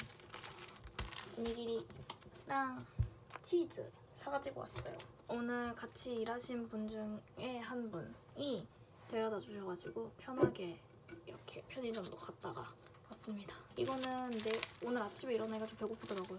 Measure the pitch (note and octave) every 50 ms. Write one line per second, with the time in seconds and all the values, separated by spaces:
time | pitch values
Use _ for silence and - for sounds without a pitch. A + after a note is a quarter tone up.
0 | - - - - - - - - - - - - - - - - - - - -
1 | - - - - - - - A#3 A#3 A#3 A3+ A#3+ A#3 A3+ A3+ A3+ A3+ - - -
2 | - - - - - - - - - - C#4 C4+ C4+ C4 B3+ B3+ - - - -
3 | - - - - - - - - - - F4+ F4 E4+ E4+ - - - - - -
4 | - - - - - C#4 C#4+ C#4 C#4 C#4 C4 - - - - - - - - -
5 | - - - - - - A#3 A#3+ A#3+ A#3+ A#3+ A#3+ A#3+ A#3+ A#3 A#3 B3 A3+ - -
6 | - C4 A#3+ A3+ A3 A#3 A#3+ A#3+ A#3+ - B3 A#3+ A#3 A3+ A3+ G#3+ G#3+ G#3+ A3 G#3+
7 | G#3+ G#3+ G#3+ G#3 - - - - - B3+ B3 A#3+ A3+ A3+ B3+ B3 A#3 A3 F#3 E3
8 | D3 A2+ - - - - - - C#4 C#4+ B3 F3+ - - - - - - - -
9 | - - - A3+ A3 A3 G#3+ F#3+ - - G#3 G3+ G3 F#3 F3+ E3+ - F3 - A3+
10 | A3+ A3 - - - - B3+ C4 - - - - F#3+ F3 E3+ - - - - -
11 | - - - - - - - - - - - - - - - C4+ B3 A#3 A3 A3
12 | F3+ - - - - - - - - F#3 - - - - - - - - - -
13 | - - - - - A3 G#3+ G3+ G3 - - - - - - - - C4 C4+ C4
14 | B3+ B3+ B3+ B3+ B3+ B3 A#3 A3 G#3+ A3 A3 A3+ - - - - - A#3+ B3 B3
15 | G#3 G3+ - - - C4 A#3 G#3+ A3 A3 A3 A3 A3 A3 A3 - A3+ G#3 A3+ -
16 | - - G#3 F#3+ F#3 F#3 F#3